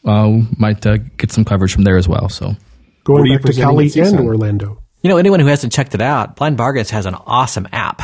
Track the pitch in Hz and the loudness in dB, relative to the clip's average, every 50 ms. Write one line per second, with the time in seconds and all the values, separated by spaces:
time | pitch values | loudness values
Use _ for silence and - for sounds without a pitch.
0 | - 107 104 104 107 107 110 113 110 113 - - 110 107 104 101 - 107 107 104 | 0 0 2 2 2 2 2 2 0 0 0 -2 0 -2 -2 -2 0 0 0 0
1 | - - - - - 110 - 113 110 - 101 95 95 92 - - 98 101 95 90 | -4 -8 -8 -8 -8 -4 0 -2 0 0 0 0 0 0 0 2 2 4 4 2
2 | 90 90 82 - 90 98 - - 95 95 104 - _ _ - _ _ _ _ _ | 2 0 0 -2 -2 -4 -6 -6 -6 -8 -8 -8 _ _ -20 _ _ _ _ _
3 | _ - 139 143 143 127 135 135 131 127 120 127 123 - - 151 147 147 - 156 | _ 2 2 4 4 4 2 2 0 0 0 2 2 2 2 2 2 2 2 2
4 | 175 202 208 151 123 113 110 110 107 104 104 101 101 101 104 - - _ _ _ | 2 2 2 2 2 0 0 -2 -2 -2 -2 -4 -4 -8 -12 -16 -20 _ _ _
5 | - 180 196 170 180 196 196 180 143 143 143 143 - 117 - - 135 - - 95 | 0 2 2 4 4 4 4 4 4 4 2 0 -2 -2 -2 -2 -2 -2 -2 -2
6 | 113 135 147 127 104 - - - 143 156 147 113 113 131 139 131 107 - 110 107 | -2 -2 -2 -2 -4 -6 -6 -4 -2 -2 0 0 -2 -2 -2 -2 -4 -4 -4 -4
7 | 92 95 90 - - - 120 123 131 117 - - 98 95 - 120 104 - - - | -4 -6 -8 -10 -6 -2 0 0 0 -2 -4 -8 -8 -6 -6 -6 -6 -6 -8 -10